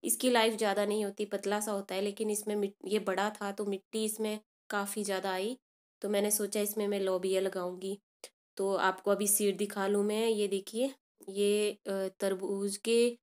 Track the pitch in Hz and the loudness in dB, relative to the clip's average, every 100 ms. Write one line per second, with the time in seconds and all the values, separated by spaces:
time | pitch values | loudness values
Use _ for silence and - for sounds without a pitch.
0 | 240 - 254 240 226 214 220 196 202 214 | -2 0 4 6 4 4 0 2 2 0
1 | 202 196 208 196 196 208 214 202 196 190 | -2 -2 -4 -2 0 -2 0 -4 -4 -4
2 | 202 202 214 208 214 208 196 - 190 208 | -4 -2 -2 -2 -2 -2 -2 -4 -2 -2
3 | 190 185 202 214 202 196 202 196 _ 220 | 0 0 0 -2 -8 -4 -4 -4 _ -4
4 | 220 214 214 214 _ _ _ 208 202 214 | -4 -2 -4 -4 _ _ _ -4 -2 -4
5 | 202 190 196 185 202 254 _ _ _ _ | -2 -2 -2 -2 -2 -6 _ _ _ _
6 | 196 202 208 208 202 208 208 208 202 202 | 0 2 2 0 0 -2 -2 -2 -2 0
7 | 190 185 190 190 190 185 180 180 190 202 | 0 0 0 0 0 -2 -6 -6 -8 -8
8 | _ _ - _ _ - 196 190 190 190 | _ _ -20 _ _ -4 0 2 2 2
9 | - 202 208 - 202 190 208 208 196 202 | 2 2 4 4 2 2 -2 0 2 2
10 | 202 214 226 220 208 196 185 220 262 269 | 2 2 2 2 2 -2 -4 -2 -2 -4
11 | _ _ - 190 202 208 208 208 - 196 | _ _ -10 -2 2 2 0 -4 -6 -4
12 | 190 - 196 190 190 196 202 202 - 233 | -4 -2 -2 -2 -2 -2 -2 -4 2 4
13 | 240 240 | 4 2